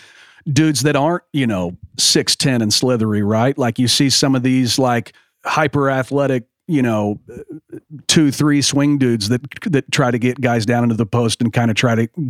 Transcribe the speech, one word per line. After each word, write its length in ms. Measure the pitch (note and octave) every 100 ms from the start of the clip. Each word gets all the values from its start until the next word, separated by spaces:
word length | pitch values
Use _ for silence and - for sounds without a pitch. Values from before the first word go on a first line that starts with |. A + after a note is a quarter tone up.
| - - - - -
dudes 320 | C3+ D#3 C#3
that 120 | D3 C#3+
aren't, 280 | D3+ F3 _
you 120 | D3 B2
know, 300 | G2 F2 F2+ - -
six 360 | - D#3+ - -
ten 240 | D3 B2
and 100 | G#2+
slithery, 480 | - B2+ A#2+ A2 G#2
right? 360 | G#2 A2 B2+ C#3+
Like, 200 | A#2+ A2
you 100 | B2
see 200 | - C#3+
some 240 | - C#3+
of 100 | C3
these, 360 | B2+ C3 B2 B2
like, 320 | B2+ A#2+ - _ _ _ -
hyper 420 | - D#3 C#3+ C#3
athletic, 540 | C3 B2+ C#3 C#3 B2+ - _ -
you 140 | D3+
know, 380 | B2 G#2+ G#2 G#2 - A#2 - - _ - _ D3 -
two, 220 | E3+ D3
three 320 | - D3 C#3+
swing 360 | C3+ C#3+ C#3+ C#3+
dudes 320 | B2+ A#2 G#2
that, 120 | B2 - - A3
that 180 | C#3+ -
try 200 | - B2+
to 80 | A#2+
get 220 | B2 B2
guys 240 | B2+ A#2+ G#2+
down 180 | A#2+
into 120 | A#2+ G#2+
the 100 | A2+
post 360 | A#2+ A2+ -
and 120 | A#2
kinda 200 | B2 A#2
try 220 | G#2+ B2 A2+
to 120 | A#2 -